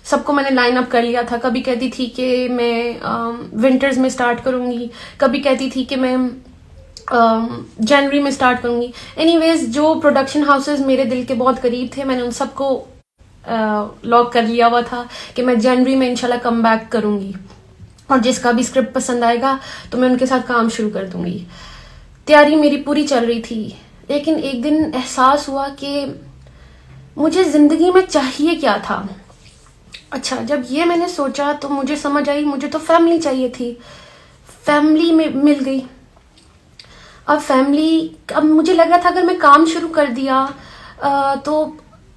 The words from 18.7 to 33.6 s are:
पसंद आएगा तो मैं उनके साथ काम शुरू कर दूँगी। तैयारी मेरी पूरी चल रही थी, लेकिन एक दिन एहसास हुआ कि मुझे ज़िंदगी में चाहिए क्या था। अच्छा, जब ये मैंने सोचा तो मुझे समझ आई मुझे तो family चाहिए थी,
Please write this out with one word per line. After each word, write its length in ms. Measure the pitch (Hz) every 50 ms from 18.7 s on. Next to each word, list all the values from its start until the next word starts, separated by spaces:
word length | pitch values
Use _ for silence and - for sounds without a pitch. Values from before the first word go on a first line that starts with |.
| - 269 240 - -
पसंद 300 | 262 262 - 247 240 233
आएगा 360 | 233 240 240 240 269 269 269 - - - - - -
तो 60 | - 240
मैं 100 | 254 254
उनके 180 | 254 254 262
साथ 140 | 254 262 254
काम 280 | 247 - 247 233 226 226
शुरू 220 | - - 214 208
कर 160 | 208 190 190
दूँगी। 400 | 185 180 180 175 175 180 - 175 - - - - - - - - - - - - - - - -
तैयारी 300 | - 302 294 294 294 311
मेरी 200 | 311 294 294 285
पूरी 300 | 269 - 277 294 302 294
चल 200 | 285 277 240 233
रही 140 | 233 233 226
थी, 380 | 226 - 240 220 208 - - - - - - - - -
लेकिन 260 | 277 294 294 320 320
एक 260 | - - 269 262 240
दिन 300 | 233 302 302 311 311 311 -
एहसास 540 | 254 254 - - 269 254 262 285 294 285 285
हुआ 200 | 269 277 269 277
कि 520 | 277 - 277 285 285 285 277 262 - - - - - - - - - - - - - - - - - - - - - -
मुझे 260 | 294 320 330 370 370
ज़िंदगी 460 | 320 277 302 294 294 320 320 330 359
में 160 | 359 370 370
चाहिए 480 | - - 294 262 262 - - 294 339 330
क्या 240 | 294 285 240 202 208
था। 300 | - - 202 - 202 190 190 - - _ - _ - - - - _ - _ _ _ - - - _ -
अच्छा, 240 | - 262 - - 262
जब 300 | 233 233 226 294 285 247 247
ये 140 | 262 302 339
मैंने 240 | 339 349 339 349 359
सोचा 440 | - - 277 262 220 285 285 285
तो 160 | 294 294 - 277
मुझे 280 | 285 277 269 262 302
समझ 320 | 294 - 285 285 294 277 285
आई 160 | 285 294 302
मुझे 240 | 294 285 269 294 285
तो 100 | - 311
family 400 | 311 - 330 339 330 330 339 330
चाहिए 300 | 330 285 262 262 254 240
थी, 300 | 247 -